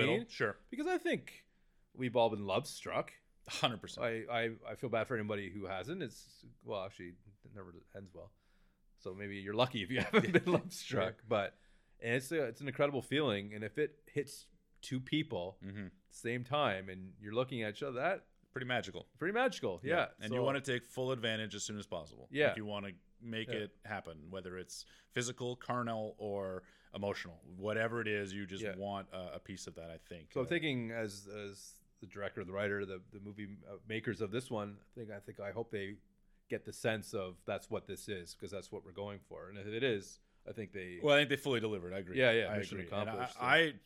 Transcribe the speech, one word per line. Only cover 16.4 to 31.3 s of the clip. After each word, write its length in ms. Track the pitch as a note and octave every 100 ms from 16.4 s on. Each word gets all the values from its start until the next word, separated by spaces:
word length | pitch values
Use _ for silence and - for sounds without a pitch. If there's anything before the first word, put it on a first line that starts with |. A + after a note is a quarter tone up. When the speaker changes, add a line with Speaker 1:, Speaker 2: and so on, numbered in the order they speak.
Speaker 2:
time, 440 | A#2+ D3 B2+ F#2+ F#2+
and 240 | F#2 F#2+ F#2
you're 140 | G#2
looking 280 | A2+ B2+ B2+
at 120 | G#2+
each 80 | G#2
other, 180 | C#3+ B2
that 240 | E3 G3 - _ _
Speaker 1:
Pretty 140 | B2+ B2+
magical. 400 | A#2+ F#2+ F2 - -
Speaker 2:
pretty 140 | E3
magical. 460 | A3+ C4+ C4+ A2 F2+
Yeah. 220 | C3+ E3+ A#2+ -
Speaker 1:
And 120 | G#2+
you 60 | B2
Speaker 2:
So 40 |
Speaker 1:
wanna 160 | C3 C#3
take 240 | C3+ B2 -
full 260 | C3 B2+
advantage 420 | B2+ A2+ A2 G#2+
as 80 | G#2
soon 160 | - G#2
as 80 | F#2+
possible. 400 | E2+ D2+ A1+ B1+
Speaker 2:
Yeah. 160 | C#3 C#3+
Speaker 1:
Like, 80 | G2+
you 80 |
wanna 260 | G#2 G2+ G2 F2 - -
make 260 | A#2+ A2 A2+
Speaker 2:
Yeah. 60 | A2
Speaker 1:
it 140 | G#2+ -
happen, 320 | G#2 G2+ E2 D#2 D#2
whether 280 | F#2+ F2+ F#2
it's 280 | F2 - - - _
physical, 440 | B2 B2 B2 B2 B2
carnal, 580 | - B2 A#2 A2+ G#2+ -
or 440 | G#2 G2+ F#2+ F#2 - - -
emotional. 460 | G2+ G2+ F#2 F2+ E2 C2+ F2+
Whatever 440 | G#2 G#2+ A2+ A#2
it 80 | G#2+
is, 240 | G#2 G2
you 140 | G2+ F#2+
just 160 | F#2+
Speaker 2:
Yeah. 100 | G#2 F#2
Speaker 1:
want 320 | G2+ G2 F#2
a, 220 | F#2 F2+
a 40 | E2+
piece 280 | - F#2 -
of 80 | E2+
that, 140 | E2
I 80 | E2 -
think. 240 | F2 -
Speaker 2:
So 80 | C#3+
I'm 60 | B2
Speaker 1:
Uh, 20 |
Speaker 2:
thinking 420 | E3+ D#3 B2+ A2+
as, 380 | A#2 A2 G2
as 460 | G2